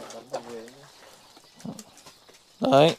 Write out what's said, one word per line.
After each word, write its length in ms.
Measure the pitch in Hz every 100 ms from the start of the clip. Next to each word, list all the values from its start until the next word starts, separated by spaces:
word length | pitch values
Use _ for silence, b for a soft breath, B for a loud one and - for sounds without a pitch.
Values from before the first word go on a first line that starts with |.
| 117 113 120 131 120 117 117 135 147 - - - - - - - - - - - - - _ - _ -
Đấy, 360 | 247 139 165